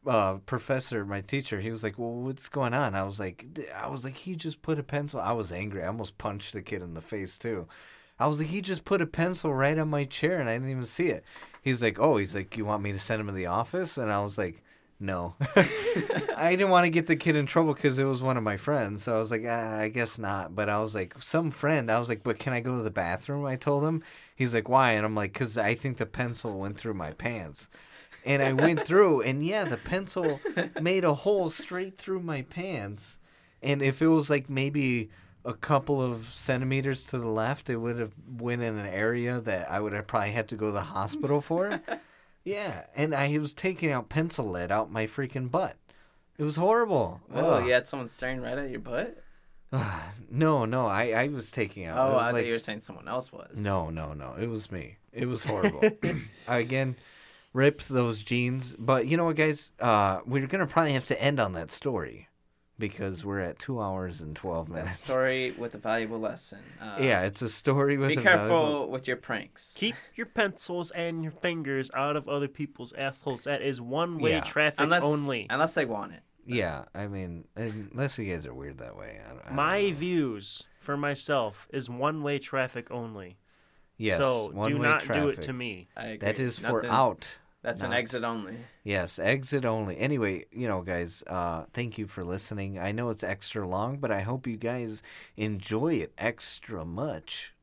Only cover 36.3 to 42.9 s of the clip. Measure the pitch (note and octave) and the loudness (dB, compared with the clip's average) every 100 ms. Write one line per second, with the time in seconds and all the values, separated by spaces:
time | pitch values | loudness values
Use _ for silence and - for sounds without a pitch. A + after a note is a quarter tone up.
36.3 | - - B2+ C3 C3+ C3+ C3 - B2+ A#2 | -8 0 0 2 0 0 -4 -4 -4 0
37.3 | A2 A2+ C#3 - A#2 A#2 A#2+ A2 - - | 0 0 -2 -2 -2 -2 -2 -4 -6 -14
38.3 | B2 A#2+ A#2+ A#2 G#2+ G2+ F#2+ A2 A#2+ A#2+ | -6 -2 0 0 -2 -4 2 2 2 0
39.3 | B2 A2+ F#2+ D#2 F2+ G#2+ G2+ G2+ A#2 G#2 | -2 0 -2 0 0 0 -2 -2 0 0
40.3 | A2 A2 A2 G#2+ G2+ D#2+ G2 G2 D#4 C#3 | 0 -2 -2 0 0 -2 -4 -4 -2 2
41.3 | C#3+ C#3+ E3 G3 E4 - E4+ - _ _ | 2 2 0 0 -2 -6 -8 -10 _ _
42.3 | _ - G3+ G3+ F#2+ - | _ -6 -4 -4 -6 -10